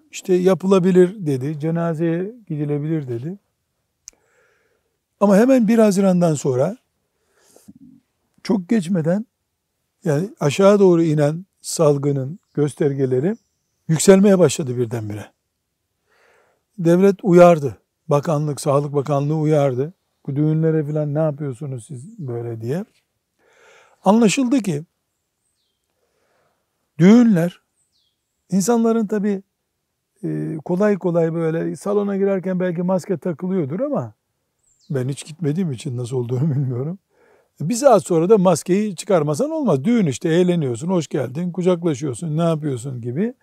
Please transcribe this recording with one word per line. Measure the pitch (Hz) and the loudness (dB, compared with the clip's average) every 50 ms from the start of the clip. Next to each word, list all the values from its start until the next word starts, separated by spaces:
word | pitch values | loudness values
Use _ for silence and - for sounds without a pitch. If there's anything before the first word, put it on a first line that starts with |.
| _ _ | _ _
işte | - - - - 185 | -20 -10 -4 0 0
yapılabilir." | 180 180 185 190 151 185 196 196 190 170 190 185 185 180 175 208 226 180 | 2 4 2 2 2 2 2 2 4 4 4 4 6 4 4 2 -4 -6
dedi. | 147 139 127 127 147 160 143 | -4 -4 -4 -4 -6 -6 -6
"Cenazeye | 147 160 165 170 170 170 165 151 170 165 165 170 185 208 247 247 214 - | -4 -4 -2 -2 -2 -2 -2 -2 -2 -2 -2 -2 -4 -8 -10 -14 -12 -10
gidilebilir." | 156 147 147 147 147 143 143 156 160 156 143 127 | -8 -6 -4 -4 -4 -4 -4 -4 -4 -4 -4 -6
dedi. | 120 117 127 160 196 202 _ _ _ _ _ _ _ _ _ _ _ _ _ _ - _ _ _ _ _ _ _ _ _ _ _ _ _ _ _ _ _ _ _ _ - | -8 -8 -8 -10 -12 -14 _ _ _ _ _ _ _ _ _ _ _ _ _ _ -20 _ _ _ _ _ _ _ _ _ _ _ _ _ _ _ _ _ _ _ _ 0
Ama | 202 202 196 190 | 2 4 6 6
hemen | 233 262 269 254 226 196 | 6 6 4 4 4 4
bir | 233 226 | 4 4
Haziran'dan | 220 214 185 196 196 190 180 180 175 165 156 | 4 4 4 2 2 2 2 2 2 2 0
sonra | 135 - 147 127 123 139 180 226 - _ _ _ _ _ _ _ _ _ _ _ _ _ _ _ _ _ _ - - - - - _ _ _ _ _ _ _ _ _ - | 0 -2 -2 0 0 0 -2 -2 -8 _ _ _ _ _ _ _ _ _ _ _ _ _ _ _ _ _ _ -20 -20 -20 -20 -20 _ _ _ _ _ _ _ _ _ -4
çok | - - 202 175 - | -2 -2 -2 -2 0
geçmeden | 233 226 160 165 202 170 147 160 180 208 226 _ _ _ _ _ _ _ _ _ _ _ _ _ _ _ - | -2 -2 0 -2 -2 -2 0 0 -2 -2 -4 _ _ _ _ _ _ _ _ _ _ _ _ _ _ _ -4
yani | 170 143 147 185 220 302 - | -2 -2 -2 -2 -4 -6 -4
aşağı | 160 147 - - 196 196 208 202 | -2 -2 0 4 4 6 6 6
doğru | 202 185 175 165 165 | 6 4 4 4 2
inen | 160 151 151 147 143 156 170 190 _ _ _ | 2 2 2 0 0 0 -4 -10 _ _ _
salgının | - - - - 165 147 143 143 135 147 139 139 131 135 170 - _ _ - | -16 -10 -2 0 2 2 2 2 0 -2 -2 -2 -4 -8 -10 -14 _ _ -4
göstergeleri | 147 147 147 - - 170 143 139 135 135 127 127 127 139 185 226 - _ _ _ _ _ _ _ _ _ - | -4 -4 -2 -2 -2 -2 -2 -2 -2 -2 -2 0 0 0 -2 -4 -6 _ _ _ _ _ _ _ _ _ -4
yükselmeye | 160 143 - 196 190 196 196 208 190 180 | -2 0 4 6 6 6 8 6 6 6
başladı | 175 139 - - 131 127 123 123 | 4 2 2 0 -6 -6 -4 -4
birdenbire. | 123 110 120 117 110 104 104 101 98 - _ _ _ _ _ _ _ _ _ _ _ _ _ _ _ _ _ _ _ _ _ _ _ _ _ _ _ _ _ - | -4 -4 -6 -8 -8 -8 -10 -12 -14 -16 _ _ _ _ _ _ _ _ _ _ _ _ _ _ _ _ _ _ _ _ _ _ _ _ _ _ _ _ _ -4
Devlet | 165 165 170 180 196 196 190 - - | 0 2 4 4 4 4 2 2 2
uyardı. | 208 170 175 175 175 175 151 143 127 101 - _ _ _ _ _ - | 4 8 8 10 8 8 6 2 -4 -8 -8 _ _ _ _ _ -2
Bakanlık, | 147 143 - 175 156 147 151 151 143 - | -2 0 0 0 -2 -2 -2 -4 -6 -6
Sağlık | - 151 135 147 147 147 139 | -2 0 0 0 0 -2 -4
Bakanlığı | 147 135 151 147 139 143 147 156 160 | -4 -2 -2 -2 -2 -2 -2 -2 -2
uyardı. | 151 151 156 147 143 139 123 120 139 160 - _ _ _ _ _ _ - | 0 0 2 2 2 0 0 -2 -4 -6 -8 _ _ _ _ _ _ -8
"Bu | 139 | -4
düğünlere | 139 151 156 156 160 160 160 156 160 151 | -2 0 0 0 0 0 0 0 0 -2
falan | 143 151 151 151 147 143 | -4 -4 -4 -4 -4 -2
ne | 151 | -2
yapıyorsunuz | 160 156 143 139 156 139 123 - 156 135 135 120 110 | -2 -2 -4 -6 -8 -10 -10 -10 -12 -12 -12 -12 -14
siz | - 151 123 131 208 233 226 | -14 -18 -18 -18 -18 -16 -14
böyle?" | 151 123 120 117 117 117 117 113 | -12 -10 -10 -8 -8 -10 -10 -10
diye. | 113 120 143 180 220 - _ _ _ _ _ _ _ _ _ _ _ _ _ _ _ _ _ _ _ _ _ _ - | -8 -6 -6 -6 -8 -10 _ _ _ _ _ _ _ _ _ _ _ _ _ _ _ _ _ _ _ _ _ _ 2
Anlaşıldı | 190 208 226 240 196 - 277 262 233 269 269 | 2 4 6 4 4 2 2 -2 0 0 -2
ki | 202 185 151 143 165 _ _ _ _ _ _ _ _ _ _ _ _ _ _ _ _ _ _ _ _ _ _ _ _ _ _ _ _ _ _ _ _ _ _ _ _ _ _ _ _ _ _ - | 0 -2 -4 -6 -6 _ _ _ _ _ _ _ _ _ _ _ _ _ _ _ _ _ _ _ _ _ _ _ _ _ _ _ _ _ _ _ _ _ _ _ _ _ _ _ _ _ _ 4
düğünler | 160 190 220 247 240 233 202 160 170 175 - _ _ _ _ _ _ _ _ _ _ _ _ _ _ _ _ _ _ - | 6 8 8 8 8 6 4 4 2 0 -4 _ _ _ _ _ _ _ _ _ _ _ _ _ _ _ _ _ _ -4
insanların | 175 196 175 214 240 233 226 226 226 233 220 185 | -4 -2 0 2 0 2 2 2 2 0 0 -2
tabii | 220 208 190 208 202 190 - _ _ _ _ _ _ _ _ _ _ _ _ _ _ _ - | -2 -2 -2 -2 -4 -4 -6 _ _ _ _ _ _ _ _ _ _ _ _ _ _ _ -8
e, | 160 156 151 156 156 156 156 - | -6 -6 -6 -6 -6 -8 -8 -6
kolay | - 180 180 208 208 208 170 | -4 -2 0 0 0 0 0
kolay | - 180 165 170 165 165 160 | -2 -2 0 0 0 0 -2
böyle | 170 165 160 160 165 170 170 175 | -2 -4 -2 -2 -4 -4 -6 -8
salona | - - 202 202 208 202 202 202 190 | -8 -6 -4 -2 -2 -2 -2 -2 -2
girerken | 196 196 196 190 160 185 185 180 | -2 -2 -2 -2 -4 -4 -4 -4
belki | 185 180 170 170 | -4 -4 -4 -4
maske | 175 180 190 185 - - 185 147 | -2 -2 -2 -2 -2 -4 -6 -6
takılıyordur | - 185 165 - 185 180 190 190 156 127 156 190 | -4 -6 -8 -6 -6 -4 -4 -4 -4 -4 -4 -6
ama | 269 302 277 202 127 113 - _ _ _ _ _ _ _ _ _ _ _ _ _ _ - | -6 -4 -4 -6 -6 -8 -12 _ _ _ _ _ _ _ _ _ _ _ _ _ _ -8
ben | 151 131 127 131 | -6 -4 -4 -4
hiç | 139 - - | -6 -8 -10
gitmediğim | - 151 - 175 143 151 180 196 160 | -18 -12 -6 -4 -4 -2 -2 -4 -4
için | 131 113 - 127 120 120 | -6 -8 -8 -10 -8 -8
nasıl | 123 113 131 127 | -8 -6 -6 -6
olduğunu | 120 117 127 127 | -4 -4 -4 -2
<laughs> | 143 165 131 | -2 -2 -2
bilmiyorum. | 143 143 127 127 120 135 156 185 - _ _ _ _ _ _ _ _ _ _ _ - | -2 -2 -4 -4 -6 -6 -8 -10 -12 _ _ _ _ _ _ _ _ _ _ _ -10
Bir | 147 165 240 | -6 -6 -2
saat | 226 285 277 233 190 - - | 2 4 4 4 4 2 0
sonra | 180 160 170 185 | 0 0 2 4
da | 226 208 | 2 2
maskeyi | 180 185 170 - - - 180 202 214 214 180 | 4 2 0 0 0 -2 -2 -2 -2 -4 -8
çıkarmasan | - - - 196 165 151 147 151 143 254 302 | -10 -4 -2 0 0 0 -2 -2 -4 -4 -4
olmaz. | 320 320 294 220 156 131 135 | -4 -4 -2 0 0 0 0
Düğün | 208 240 233 196 | 0 0 0 0
işte, | 147 123 - - 170 | 0 -2 -4 -4 -2
eğleniyorsun, | 160 175 185 180 175 170 147 127 120 110 147 175 | 0 0 2 0 0 -2 -2 -4 -4 -6 -6 -4
hoş | 190 175 147 - | -2 -4 -4 -4
geldin, | - 156 127 123 123 156 180 180 | -4 -6 -6 -6 -6 -8 -8 -8
kucaklaşıyorsun, | 165 185 170 185 180 170 170 170 147 110 156 143 120 - 175 160 147 160 | -6 -4 -2 -2 0 0 -2 -4 -4 -4 -6 -8 -8 -8 -8 -6 -4 -2
ne | 170 | 0
yapıyorsun | 165 165 151 151 147 131 117 110 143 131 120 | 0 -2 -2 -4 -6 -6 -8 -8 -10 -12 -10
gibi. | 113 120 120 151 208 240 254 _ | -10 -8 -6 -4 -4 -4 -6 _